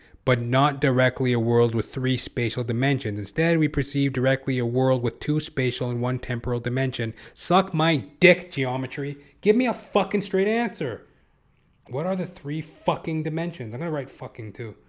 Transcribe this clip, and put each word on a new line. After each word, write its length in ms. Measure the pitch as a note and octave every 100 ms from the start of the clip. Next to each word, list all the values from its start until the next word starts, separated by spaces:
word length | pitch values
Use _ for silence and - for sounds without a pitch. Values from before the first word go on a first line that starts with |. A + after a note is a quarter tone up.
| - -
but 180 | - B2
not 400 | A#2+ C3 C#3+ C#3
directly 500 | C#3+ B2+ B2+ - B2+
a 80 | A#2+
world 340 | A#2 A#2 A#2+
with 200 | A2+ -
three 240 | - B2+ B2
spatial 460 | - - A#2 -
dimensions. 540 | A#2 A#2 C3+ C3+ A2+ G#2
Instead, 380 | G2+ - E3 E3
we 120 | D3+
perceive 420 | D3+ C3 C#3+ C#3
directly 460 | B2+ C3 C3 - C3
a 80 | A#2+
world 360 | B2 C3 B2+
with 200 | A#2 -
two 180 | - D3+
spatial 500 | - - B2+ - B2
and 120 | A#2+
one 180 | B2 B2+
temporal 400 | - A#2+ B2+ A#2+
dimension. 540 | A#2 B2 C3+ A#2+ A2+ - -
Suck 400 | - - F3+ F#3
my 240 | D#3 D#3+ D#3 G#2 -
dick, 320 | F3 E3+ -
geometry. 680 | - C3 B2+ C3 - C#3+ C#3+ - _
Give 160 | G3 A3
me 120 | B3+
a 60 |
fucking 480 | - - G#3 F#3+ G#3
straight 280 | G3 F#3+ G3
answer. 580 | A3+ A#3+ - C#3+ G2+ - _ _ _ _ _ _ _ -
What 160 | B2+ F3
are 100 | F#3+
the 100 | E3+
three 360 | - C#3 D#3
fucking 640 | D#3 - - D#3+ - D#3+
dimensions? 500 | D#3 D#3+ E3+ - A2+
I'm 60 | A#2+
gonna 120 | E3+
write 180 | D3+ C3
fucking 420 | - C3 - G#2+
too. 240 | - A2+ -